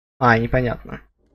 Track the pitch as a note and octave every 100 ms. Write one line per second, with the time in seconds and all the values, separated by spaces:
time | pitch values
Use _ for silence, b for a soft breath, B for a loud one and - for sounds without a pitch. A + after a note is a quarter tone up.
0 | _ - A#2+ A2+ A#2 B2+ B2 - - -
1 | - _ _